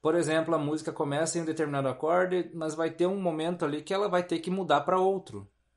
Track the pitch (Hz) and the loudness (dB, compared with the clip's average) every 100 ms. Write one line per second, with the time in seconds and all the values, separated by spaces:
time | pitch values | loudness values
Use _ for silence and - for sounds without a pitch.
0 | 156 170 151 160 160 160 147 151 151 160 | 2 2 2 0 2 0 0 -2 -4 -4
1 | 151 143 165 170 160 156 151 139 135 123 | -2 0 0 -2 -4 -2 -2 0 -2 -2
2 | 156 175 185 180 175 170 156 151 165 - | 0 2 2 0 -4 -6 -6 -2 -2 2
3 | 175 196 180 156 160 175 160 147 147 196 | 0 2 -2 0 -2 -2 -2 -2 -2 -2
4 | 208 180 175 170 165 190 175 147 147 185 | 2 0 0 -4 -2 -4 2 2 4 4
5 | 190 196 - 104 98 _ _ | 4 2 -4 -14 -16 _ _